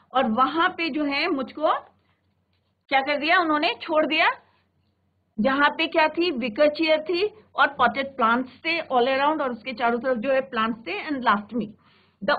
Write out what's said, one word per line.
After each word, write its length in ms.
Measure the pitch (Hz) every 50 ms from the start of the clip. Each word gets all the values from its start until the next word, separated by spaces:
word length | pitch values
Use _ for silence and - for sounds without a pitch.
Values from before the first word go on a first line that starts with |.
| _ _ -
और 120 | 254 269
वहां 440 | 226 220 247 254 269 285 330 339 370
पे 200 | 359 349 330 330
जो 140 | 247 302 302
है 240 | 285 277 277 311
मुझको 460 | 370 339 269 254 - - 294 302 330 480 571 - - _ _ _ _ _ _ _ _ _ _ _ _ _ _ _ _ _ _ _ _
क्या 120 | 277 269
कर 160 | 269 285 294
दिया 220 | 269 285 311 349 370
उन्होंने? 340 | 339 320 302 294 311 370 466 466
छोड़ 240 | - - 330 311 311
दिया। 260 | 269 311 320 349 440 554 - _ _ _ _ _ _ _ _ _ _ _ _ _ _ _ _ _ _ _ 214
जहाँ 300 | 208 262 269 277 285 294
पे 180 | 294 - 320
क्या 200 | 320 330 330 311
थी? 240 | 311 311 330 339 359
wicker 360 | 311 233 240 247 208 294 294
chair 340 | 302 294 - 320 320 311 311
थी 240 | 311 - 359 339 403 415 - - - _ _
और 120 | - 277
potted 480 | 294 285 - 247 233 - 269 269 269 -
plants 440 | - 233 220 233 247 254 254 - - -
थे 160 | 330 330 330
all 360 | - - 262 247 233 269 269
around, 240 | 269 277 294 311 302
और 100 | 285 254
उसके 220 | 240 - - 254 254
चारों 260 | - 233 233 240 240
तरफ 180 | 254 262 262
जो 140 | 233 220 277
है 100 | 269 262
plants 400 | 262 269 247 226 220 226 233 226
थे। 260 | - 330 381 415 330
And 140 | 320 294 262
left 320 | 240 233 208 208 208 - 220
me। 140 | 247 185 - - _ _ _ _ _ _ _ _ _ 202
The 100 | 226 294